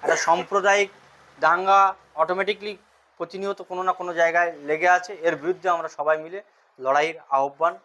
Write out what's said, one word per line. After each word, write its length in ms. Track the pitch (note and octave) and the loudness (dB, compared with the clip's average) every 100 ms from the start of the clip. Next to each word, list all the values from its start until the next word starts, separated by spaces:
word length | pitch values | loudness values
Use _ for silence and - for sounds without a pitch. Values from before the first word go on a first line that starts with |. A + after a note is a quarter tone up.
একটা 140 | D3 D#3+ | 0 -2
সাম্প্রদায়িক 720 | - E3+ F3 G3 G3 G3+ G3+ - _ _ - - | 2 0 2 0 2 2 0 -6 _ _ -20 -2
দাঙ্গা 540 | D#3 E3+ F#3+ G3 G3 F#3+ _ | 0 2 4 4 4 0 _
অটোমেটিকলি 640 | - D#3+ F3+ F#3+ G3+ G#3 G3+ _ _ _ _ | -4 -2 0 -2 -6 -8 -14 _ _ _ _
প্রতিনিয়ত 460 | E3+ F#3+ G3 G3 | -12 -8 -8 -8
কোনো 200 | F#3 F3+ | -10 -6
না 100 | F#3 | -4
কোনো 220 | F#3 F3+ | -4 -4
জায়গায় 380 | E3+ E3 E3+ E3+ | 0 2 2 0
লেগে 360 | D3+ C#3+ D#3 F3 | -4 -6 0 2
আছে, 240 | F3+ F3+ | 2 0
এর 240 | F#3+ E3 D#3 | -4 -2 -2
বিরুদ্ধে 320 | D3+ F3+ F#3 | -4 -4 0
আমরা 200 | E3+ D#3+ | -2 -4
সবাই 300 | - D3 D#3 | -4 0 0
মিলে 240 | D#3+ F#3+ G#3 _ _ _ | -2 -14 -16 _ _ _
লড়াইয়ের 340 | C3 C#3 D#3+ D#3+ - | 0 2 2 -4 -2
আহ্বান 500 | C#3 C#3 C#3 D#3+ F#3 | 0 0 0 -2 -2